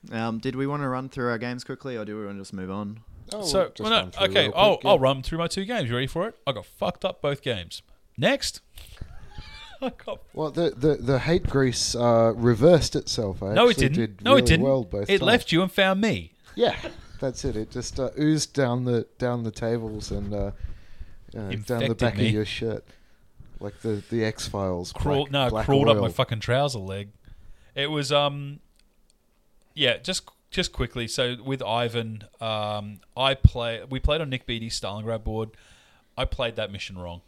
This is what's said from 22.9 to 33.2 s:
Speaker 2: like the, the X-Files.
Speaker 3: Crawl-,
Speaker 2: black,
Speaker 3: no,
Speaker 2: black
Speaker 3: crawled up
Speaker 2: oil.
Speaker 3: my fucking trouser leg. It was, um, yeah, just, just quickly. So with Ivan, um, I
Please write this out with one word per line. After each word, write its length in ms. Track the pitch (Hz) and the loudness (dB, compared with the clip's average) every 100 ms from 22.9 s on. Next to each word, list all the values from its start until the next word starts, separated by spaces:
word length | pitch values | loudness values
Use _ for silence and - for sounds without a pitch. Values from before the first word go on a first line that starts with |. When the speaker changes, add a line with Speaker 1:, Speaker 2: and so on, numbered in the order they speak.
| - _ _ - _ - - | -20 _ _ -20 _ -18 -12
Speaker 2:
like 200 | 104 - | -12 -8
the, 220 | 117 104 95 | -4 -4 -2
the 120 | 117 | -2
X-Files. 680 | 110 107 - 104 98 87 90 | 0 -2 -6 -2 -2 -2 -6
Speaker 3:
Crawl-, 300 | - 147 143 139 | -4 0 2 0
Speaker 2:
black, 60 | |
Speaker 3:
no, 180 | 139 127 | 0 0
Speaker 2:
black 160 | 110 110 | 0 4
Speaker 3:
crawled 240 | 139 143 | 4 6
up 60 | 107 | 4
Speaker 2:
oil. 80 | |
Speaker 3:
my 60 | 98 | 2
fucking 320 | 87 131 113 | -2 -2 -2
trouser 360 | - 123 143 123 | 0 0 0 -4
leg. 320 | 95 98 101 - - - - - - | -8 -8 -10 -16 -20 -20 -20 -20 -16
It 140 | - 143 | -6 -4
was, 240 | 151 139 | -2 0
um, 480 | 143 143 143 143 143 _ _ _ _ _ _ _ _ _ _ _ | 2 2 -2 -12 -14 _ _ _ _ _ _ _ _ _ _ _
yeah, 240 | - 135 117 | 0 0 2
just, 320 | - 185 - _ _ | -2 -6 -8 _ _
just 220 | - 175 | -4 -4
quickly. 340 | - 123 - 117 | -2 -4 -4 -6
So 260 | - 127 123 | -2 -2 -2
with 180 | 127 135 | -6 -6
Ivan, 600 | 113 117 120 117 113 110 104 _ | -2 0 0 -2 -4 -8 -14 _
um, 600 | 113 107 104 104 104 104 _ | -4 -2 -2 -4 -6 -14 _
I 160 | - | -2